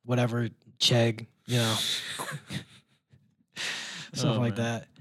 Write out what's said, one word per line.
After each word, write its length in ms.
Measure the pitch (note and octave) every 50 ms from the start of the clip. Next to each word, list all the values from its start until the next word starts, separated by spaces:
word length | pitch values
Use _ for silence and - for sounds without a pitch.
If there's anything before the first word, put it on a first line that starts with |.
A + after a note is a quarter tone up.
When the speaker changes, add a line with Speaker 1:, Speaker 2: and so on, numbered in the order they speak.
| _
Speaker 1:
whatever 460 | A#2+ B2 B2 B2 A#2 A2+ A#2+ A#2 A2+ - - _ - - _
Chegg, 460 | - - B2 A#2 A#2 A#2 A2 A2+ A#2 - _ _ _
you 120 | - B2 A#2+
know, 160 | A#2 A2+ A2 G#2+
<laughs> 60 | - - - - - - - - - - D3+ - - - - - - - - - _ _ _ _ _ _ - - _ _ _ _ _ _ _ - - - - - - - - E3+ C#3+ - -
stuff 240 | - - D3 A2 A#2
Speaker 2:
Oh, 20 |
Speaker 1:
like 180 | A#2+ A#2 G2+ A#2
Speaker 2:
man. 240 | A2+ A2+ A#2 A2+
Speaker 1:
that. 60 | - - _ -